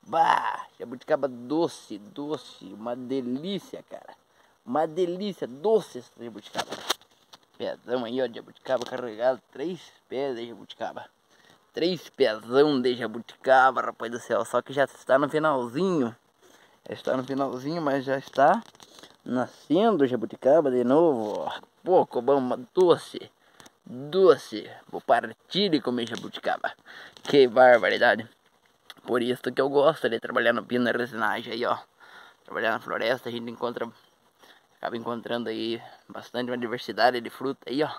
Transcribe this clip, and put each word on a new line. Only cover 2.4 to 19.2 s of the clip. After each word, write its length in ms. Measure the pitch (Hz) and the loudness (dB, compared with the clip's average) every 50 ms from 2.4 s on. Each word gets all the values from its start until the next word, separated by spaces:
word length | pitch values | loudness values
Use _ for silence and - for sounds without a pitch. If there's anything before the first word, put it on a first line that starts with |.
| - - - - - 95 | -8 -16 -20 -18 -18 -16
uma 280 | 98 101 107 120 123 | -16 -10 -8 -8 -8
delícia, 880 | 127 127 120 131 135 127 123 123 135 151 185 202 180 - - - - - _ | -8 -6 -4 -4 -4 -4 -4 -6 -6 -6 -6 -6 -6 -8 -10 -16 -16 -16 _
cara. 260 | - - - - - _ _ _ _ _ _ _ _ _ _ | -18 -18 -18 -18 -20 _ _ _ _ _ _ _ _ _ _
Uma 220 | 107 120 147 160 165 | -4 -2 -2 -2 -2
delícia, 580 | 156 170 180 170 175 180 202 208 185 - 156 | 0 -2 -2 -2 -2 -6 -6 -8 -8 -8 -10
doce 540 | 117 123 139 151 208 220 214 165 - - 127 | -12 -10 -4 0 2 2 2 0 -2 -14 -16
essa 240 | 117 - _ _ 117 | -16 -16 _ _ -16
jabuticaba. 480 | 120 107 104 - - - - - - - - - - - - _ _ _ _ _ _ - - _ _ _ _ | -14 -14 -16 -18 -12 -8 -8 -8 -8 -10 -14 -8 -10 -10 -10 _ _ _ _ _ _ -20 -20 _ _ _ _
Pezão 480 | 117 95 65 - _ - 120 127 120 | -8 -8 -8 -10 _ -6 -6 -6 -6
aí, 160 | 110 120 127 | -6 -4 -4
ó, 60 | 131 120 | -4 -4
de 80 | 113 | -6
jabuticaba 500 | 113 110 110 120 - _ - 131 123 117 | -12 -18 -20 -20 -20 _ -4 -4 -4 -4
carregado, 560 | 117 127 127 123 120 107 107 117 127 135 110 _ _ | -6 -10 -10 -10 -10 -8 -2 0 0 0 -2 _ _
três 300 | _ 123 139 170 185 156 - - _ _ _ _ | _ -10 -8 -8 -8 -10 -12 -20 _ _ _ _
pés 300 | - 123 139 139 127 113 | -6 -4 -4 -4 -4 -6
de 100 | 117 120 | -8 -12
jabuticaba. 580 | 117 101 107 _ - _ 113 92 - - - - _ _ _ _ _ _ _ _ _ _ _ _ _ | -14 -18 -18 _ -12 _ -10 -10 -10 -12 -16 -18 _ _ _ _ _ _ _ _ _ _ _ _ _
Três 340 | - 147 175 185 151 - - | -2 -2 -2 -2 -4 -8 -16
pezão 720 | _ - 135 117 107 107 104 113 120 135 147 151 147 131 | _ 0 0 0 0 -2 -8 0 4 4 4 6 4 2
de 140 | 123 127 123 | 0 0 -2
jabuticaba, 880 | 120 120 110 110 113 110 - - _ - 135 131 131 127 131 123 120 | -2 -6 -8 -8 -10 -14 -14 -20 _ 2 4 6 6 6 4 4 2
rapaz 300 | 117 113 113 _ 110 117 | -4 -4 -6 _ -8 -8
do 80 | 120 120 | -8 -8
céu. 260 | - - 117 101 113 | -4 -2 0 0 0
Só 160 | - - 123 | 0 -2 -2
que 100 | - - | -2 -2
já 120 | 135 139 135 | 0 0 0
está 340 | 127 - - - - 127 135 | 0 -2 -14 0 2 2 4
no 100 | 147 139 | 4 2
finalzinho. 880 | 139 156 156 156 147 131 123 120 113 143 180 196 180 156 127 113 113 _ _ _ _ _ _ _ _ _ _ _ _ _ _ - | 0 0 0 2 0 0 -2 -4 -2 -2 0 0 2 2 0 0 -2 _ _ _ _ _ _ _ _ _ _ _ _ _ _ -14
Já 60 | - | -14
está 240 | - - - 127 131 | -8 -4 -2 -2 -2
no 60 | 127 | -2
finalzinho, 580 | 131 139 131 139 131 117 127 127 143 160 170 | -4 -4 -4 -4 -4 -4 -8 -8 -6 -6 -4
mas 240 | 160 143 135 139 127 | -2 0 -2 -2 -2
já 100 | 135 135 | -2 -4
está 460 | 139 - - - - 135 151 185 226 220 - _ _ - - - - - - _ _ | -4 -4 -6 2 4 6 6 6 4 0 -10 _ _ -20 -20 -20 -20 -20 -20 _ _